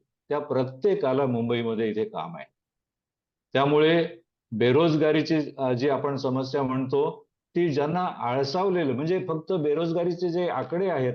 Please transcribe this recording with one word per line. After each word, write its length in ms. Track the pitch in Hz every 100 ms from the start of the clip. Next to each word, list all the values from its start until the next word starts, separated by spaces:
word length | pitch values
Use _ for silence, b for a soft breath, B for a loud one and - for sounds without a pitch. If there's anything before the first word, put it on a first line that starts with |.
त्या 380 | _ _ - 147
प्रत्येकाला 840 | 143 131 127 - 208 190 135 135 131
मुंबईमध्ये 640 | 117 117 120 117 110 113
इथे 160 | 107 110
काम 300 | 92 82 82
आहे. 100 | - _ _ _ _ _ _ _ _ _ _
त्यामुळे 540 | 127 143 147 156 170 160 - _ _ - 110
बेरोजगारीची, 840 | 120 135 165 151 151 156 151 160 139 -
अ, 160 | 131
जी 160 | 123 143
आपण 260 | 127 143 135
समस्या 480 | 135 131 131 143
म्हणतो 640 | 131 131 127 139 156 160 - _ _ 175
ती 140 | 175
ज्यांना 300 | 139 147 175
आळसावलेलं, 920 | 180 - 120 131 139 180 196 180 147
म्हणजे 320 | 123 160 185 170
फक्त 260 | 160 -
बेरोजगारीचे 760 | 185 147 147 170 165 170 170 180
जे 180 | 170 175
आकडे 420 | 127 127 170 190
आहेत 240 | 156 127